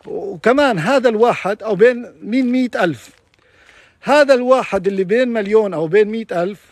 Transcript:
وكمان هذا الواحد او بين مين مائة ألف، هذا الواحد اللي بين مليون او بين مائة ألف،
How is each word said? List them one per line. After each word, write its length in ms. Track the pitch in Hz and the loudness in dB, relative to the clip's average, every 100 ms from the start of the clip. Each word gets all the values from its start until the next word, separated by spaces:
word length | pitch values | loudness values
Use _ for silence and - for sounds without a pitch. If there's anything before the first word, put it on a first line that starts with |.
| - | -12
وكمان 720 | - - 165 220 269 277 185 | -10 -10 -2 0 2 2 0
هذا 300 | 180 277 240 | 0 0 2
الواحد 540 | 214 240 175 185 208 | 2 0 0 -6 -6
او 120 | 220 185 | -6 2
بين 300 | 240 240 226 - | 2 2 -8 -16
مين 280 | 196 254 247 | -4 -2 0
مائة 320 | 254 247 247 | 0 -2 0
ألف، 260 | 175 123 - _ _ _ _ _ _ _ _ _ | -2 -2 -12 _ _ _ _ _ _ _ _ _
هذا 320 | 220 294 277 | 0 2 4
الواحد 540 | 254 247 254 - 196 190 | 2 4 2 0 -4 -2
اللي 160 | 190 | -2
بين 240 | 185 233 247 | 0 0 0
مليون 460 | 226 202 220 202 | -2 0 0 0
او 140 | 156 160 | -4 0
بين 240 | 202 208 | 2 0
مائة 320 | 226 220 180 | -2 -6 -4
ألف، 160 | 185 196 _ | -4 -8 _